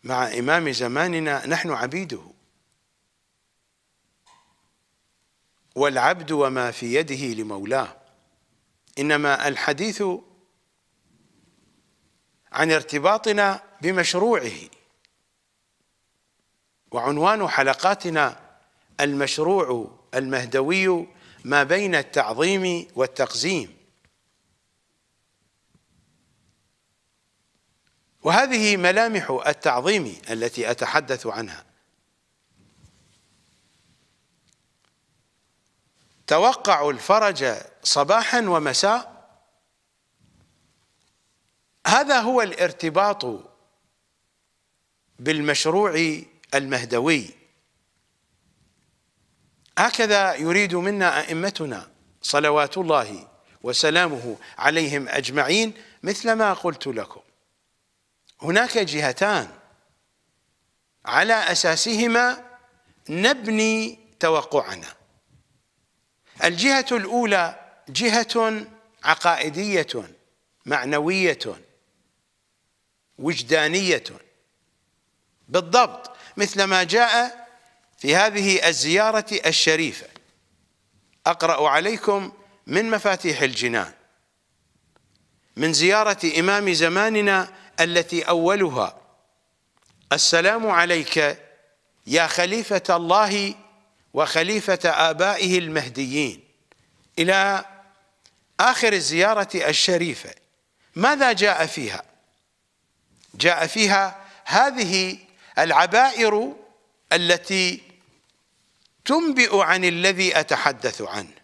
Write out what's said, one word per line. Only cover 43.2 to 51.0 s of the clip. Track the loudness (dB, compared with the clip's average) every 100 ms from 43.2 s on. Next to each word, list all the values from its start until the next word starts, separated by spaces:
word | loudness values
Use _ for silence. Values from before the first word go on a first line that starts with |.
| -8 -10 -16 _ _ _ _ _ _ _ _ _ _ _ _ _ _ _ _ _
بالمشروع | -4 -2 -2 0 0 0 0 0 -2 -4 -12 _ _
المهدوي. | -4 -2 -6 -2 -2 2 0 -2 -18 _ _ _ _ _ _ _ _ _ _ _ _ _ _ _ _ _ _ _ _ _ _ _ 0
هكذا | 0 2 2 2 2 -2
يريد | 0 0 0 -2
منا | -4 0